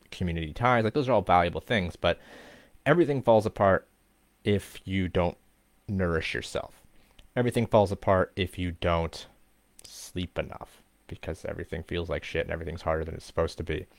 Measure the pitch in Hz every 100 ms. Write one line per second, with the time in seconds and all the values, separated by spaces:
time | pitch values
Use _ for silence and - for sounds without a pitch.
0 | _ - 90 82 78 92 123 120 110 151
1 | 127 110 95 90 87 80 - 113 87 -
2 | 85 85 - - - - - - 135 170
3 | 143 139 117 110 107 - 98 90 - _
4 | _ _ _ _ 107 101 - - - 95
5 | 90 92 87 - _ _ _ _ - 95
6 | 90 80 - 58 - - - - _ -
7 | - - - 127 120 120 113 110 98 98
8 | - 92 - - 90 - 90 85 90 85
9 | 82 - - _ _ _ _ _ - -
10 | - 92 87 82 65 - - - _ _
11 | - - - 80 - 85 85 85 - 87
12 | 85 73 - 82 80 82 82 82 80 80
13 | 82 80 - - 82 - 80 78 -